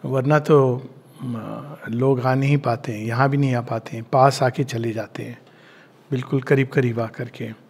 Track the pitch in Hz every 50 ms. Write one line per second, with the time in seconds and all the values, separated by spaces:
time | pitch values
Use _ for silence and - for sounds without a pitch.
0 | - 131 123 123 127 139 151 151 147 - 156 143 135 131 120 127 - - - -
1 | - - - - - 127 117 110 107 107 107 113 131 143 151 - - 107 113 120
2 | 131 135 135 123 123 131 127 135 135 139 147 139 - 123 117 113 - - 110 104
3 | 110 113 117 120 135 139 139 143 143 135 127 120 117 - 117 113 - - - 117
4 | 113 - - 135 131 139 131 - 135 127 120 - 139 131 - 117 117 117 107 113
5 | 107 - - - 117 120 120 - - - _ - - - - - - _ _ _
6 | _ _ 139 127 127 - - 135 127 - 147 135 135 131 - 143 131 120 113 117
7 | 113 110 - - 127 120 - - 117 113 110 - - _